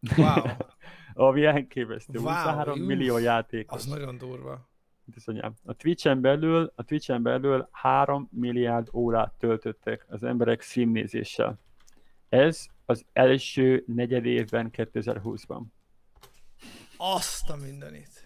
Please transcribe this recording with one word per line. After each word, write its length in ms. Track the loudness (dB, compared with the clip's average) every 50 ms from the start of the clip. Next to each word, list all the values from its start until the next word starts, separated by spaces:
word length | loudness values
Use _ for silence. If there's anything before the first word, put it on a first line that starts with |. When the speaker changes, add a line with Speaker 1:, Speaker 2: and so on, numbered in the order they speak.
| -2 0 4
Speaker 1:
Wow. 200 | 6 6 6 6
Speaker 2:
<laughs> 60 | 4 2 0 -4 -6 -10 -12 _ _ -20 -20 -20 -20 -20 -20 0 4 4 4
Ami 160 | 6 6 4
elképesztő. 720 | 4 4 4 0 -4 -6 -6 -6 -6 -8 -12 -12 -10 -8 -6
Speaker 1:
Wow, 100 | -4 -4
Speaker 2:
Huszonhárom 520 | -4 -2 -2 -2 -2 -2 -2 -4 -4 -6
millió 340 | -4 -2 -2 0 0 0 0
Speaker 1:
uff, 80 | 2 2
Speaker 2:
játékos. 560 | 2 2 2 0 -4 -8 -10 -8 -8 -12 -12
Speaker 1:
az 80 | -10
nagyon 320 | -10 -10 -10 -10 -12 -14 -14
durva. 500 | -14 -14 -14 -14 -14 -14 -14 -16 -18 _ _ _ _ _ _ _ _
Speaker 2:
Bizonyám. 480 | -20 -20 -18 -10 -10 -8 -8 -8 -10 -10 -12 _
A 80 | -14 -14
Twitch-en 480 | _ 0 0 0 2 4 2 4 4
belül, 520 | 4 4 4 4 4 2 2 2 2 0 _
a 80 | -10 -8
Twitch-en 400 | -4 -4 -4 -2 -2 -2 0 2
belül 460 | 2 0 2 2 2 2 2 0 -4
három 580 | _ -2 0 2 4 4 4 2 0 -2 -4 -8 -6
milliárd 560 | -4 -4 -2 0 0 0 2 0 0 -2 -4 -4
órát 400 | -2 0 2 2 2 0 0 -4 -4
töltöttek 680 | 0 0 0 0 -2 -8 -10 _ _ -8 -8 -8 -10 _
az 140 | -14 -8 -6
emberek 380 | -4 0 0 2 2 0 -2
streamnézéssel. 1000 | -4 -6 -2 0 2 2 2 0 -2 -4 -4 -6 -6 -6 -2 -2 -2 -2 -2 -6 _ -20 -20 _ _ -20 -20 -20 -20 -20 _ _ _ _
Ez 380 | 4 4 4 4 2 -2 -10 -18 -20 -20 _
az 200 | -4 -4 -4 -4 _ _
első 720 | 4 6 6 6 4 0 -4 0 2 4 4 4 2 0
negyed 400 | -2 -4 -2 -2 0 -2 -2 0
évben, 440 | 0 0 0 -2 -2 -2 -4 -4 -4
kétezerhúszban. 1000 | -4 -6 -6 -6 -4 -8 -4 -4 -6 -6 -6 -8 -10 -10 -10 -12 -12 -12 -12 -14 _ _ _ _ _ _ _ _ _ -20 -20 -20 _ -20 -20 -20 -20 -20 -20 -20 -20 -20 -20 -20 -16
Speaker 1:
Azt 540 | -8 -4 -2 -2 -2 -2 -4 -6 -4 -2 -4
a 60 | -4
mindenit. 680 | -4 -8 -14 -14 -14 -16 -16 -18 -18 -20 -20 -20 -20 -20